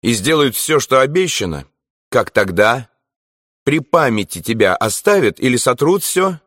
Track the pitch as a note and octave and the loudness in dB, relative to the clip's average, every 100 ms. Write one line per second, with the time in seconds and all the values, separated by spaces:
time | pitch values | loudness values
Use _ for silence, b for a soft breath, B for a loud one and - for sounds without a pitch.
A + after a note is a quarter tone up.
0 | - A#2 G#2 D#3 C#3+ - - D3+ - C3+ | -2 -2 0 2 2 0 -2 -2 2 2
1 | C3+ E3 F3+ - F#2+ D2 C2+ _ _ _ | 2 0 -2 -4 -6 -6 -12 _ _ _
2 | _ B2+ G#2 - G2 F2 G#2+ B2 A#2 _ | _ -2 0 -2 -2 2 2 2 -6 _
3 | _ _ _ _ _ _ - D3+ C3+ E3+ | _ _ _ _ _ _ -2 -2 0 2
4 | C#3+ G#2+ F#2+ F2+ E2 A2+ G2+ F2+ A2 - | 2 0 -4 -10 -6 2 2 2 -2 -2
5 | - G3+ B2 - B2+ B2 - B2 C#3+ F#3+ | 0 2 0 0 -2 0 -2 0 0 0
6 | - F#3 F#3+ E3 | -2 -2 -2 -4